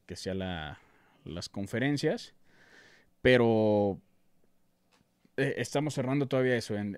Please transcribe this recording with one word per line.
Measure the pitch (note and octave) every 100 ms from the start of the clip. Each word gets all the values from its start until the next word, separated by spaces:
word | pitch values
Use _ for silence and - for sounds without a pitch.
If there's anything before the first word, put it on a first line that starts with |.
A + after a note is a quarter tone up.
| -
que | F2+
sea | F#2+
la, | F#2+ F#2 E2+ D2+ - _ _ _ _
las | - E2 -
conferencias. | G2+ G2 A#2 C3+ C#3+ D3+ A3+ - - _ _ - - - - _ _
Pero, | B2+ B2 A#2 A2 G#2+ G#2 G2+ F#2 - _ _ _ _ _ _ _ _ _ _ _ _ -
eh, | C3+ -
estamos | A#2+ C#3 D3
cerrando | C#3+ B2+ C#3+ C3+
todavía | C3 C3 A#2+
eso, | - G#2
en, | G#2